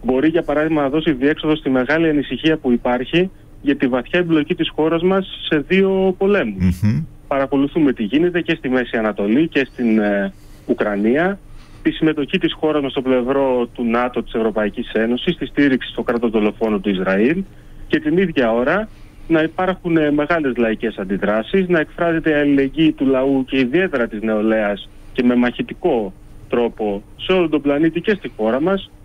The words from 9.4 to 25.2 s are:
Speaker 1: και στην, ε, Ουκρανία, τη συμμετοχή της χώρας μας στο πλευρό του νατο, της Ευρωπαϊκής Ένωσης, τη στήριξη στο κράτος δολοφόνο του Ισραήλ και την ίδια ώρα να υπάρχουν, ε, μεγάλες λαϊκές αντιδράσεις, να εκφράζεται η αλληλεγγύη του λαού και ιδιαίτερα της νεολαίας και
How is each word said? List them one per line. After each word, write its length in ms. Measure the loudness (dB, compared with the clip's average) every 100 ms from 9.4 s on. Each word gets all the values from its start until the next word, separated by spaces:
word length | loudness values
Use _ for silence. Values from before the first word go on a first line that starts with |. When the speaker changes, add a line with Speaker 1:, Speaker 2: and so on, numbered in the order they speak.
| 2
Speaker 1:
και 200 | 0 -2
στην, 280 | -2 2 2
ε, 340 | 2 0 -2 -6 -20 -20 -4
Ουκρανία, 760 | -2 0 0 2 2 0 -2 -10 -20 -20 -4
τη 80 | -4
συμμετοχή 460 | 0 0 0 -2 -2
της 160 | -2
χώρας 280 | -2 0 0
μας 100 | -2
στο 100 | -4
πλευρό 680 | 0 0 2 0 2 0 -2
του 100 | -2
νατο, 400 | 0 0 0 -4
της 100 | -4
Ευρωπαϊκής 580 | -2 0 0 -2 -4 -4
Ένωσης, 460 | -2 0 0 -2 -4
τη 80 | -4
στήριξη 440 | 2 2 2 -2
στο 140 | -6
κράτος 280 | -4 -2 0
δολοφόνο 480 | 2 0 0 -2 0
του 100 | 0
Ισραήλ 540 | -2 0 2 2 0 -4 -12 -20 -18 -4
και 120 | -2
την 180 | 0 2
ίδια 340 | 2 2 2
ώρα 360 | 2 2 0 -2 -12 -20 -18 -2
να 140 | 0
υπάρχουν, 560 | 0 0 -2 -2 0 2
ε, 140 | 2
μεγάλες 460 | 0 0 0 0 0
λαϊκές 400 | 0 0 -4 -4
αντιδράσεις, 680 | -4 -2 0 -2 0 0 2
να 120 | 0
εκφράζεται 500 | 0 -2 0 0 0
η 40 |
αλληλεγγύη 580 | 2 2 2 2 2 2
του 140 | 2 0
λαού 400 | 2 2 0 0
και 120 | 0
ιδιαίτερα 480 | 2 0 0 -2 -4
της 140 | -4
νεολαίας 680 | -2 0 2 0 0 -4 -10 -20 -10
και 100 | 0